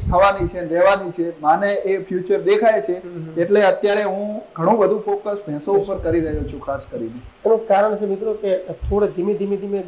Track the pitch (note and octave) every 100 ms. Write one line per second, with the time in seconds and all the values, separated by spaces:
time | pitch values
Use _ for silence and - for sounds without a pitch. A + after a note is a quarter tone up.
0 | - F3 G3 G3 F3 F#3 E3+ E3 F#3+ G3
1 | F#3 E3 E3+ D#3+ D3+ E3+ G3+ G3+ G3 G3
2 | - F#3 F3+ F#3+ F3 G#3+ A3+ G#3+ F#3+ F3+
3 | F3+ F3 D#3+ D#3+ F3+ G#3 G3 - G3+ G#3
4 | G#3 F#3+ G#3 G#3+ - D#3+ E3+ A3+ F#3+ G#3
5 | - G3+ G#3+ G3+ - D3 G3 G3+ G3+ F#3
6 | E3 E3 D#3+ D3+ C3 C#3+ - C3+ - A#2
7 | A2+ A#2+ - - G#3+ A3 A3+ G3 G#3+ G3+
8 | G#3 F#3+ A3 G#3+ G#3 F#3 - - - G3+
9 | G3 D#3 G3 G3+ G3+ G3 G3 G3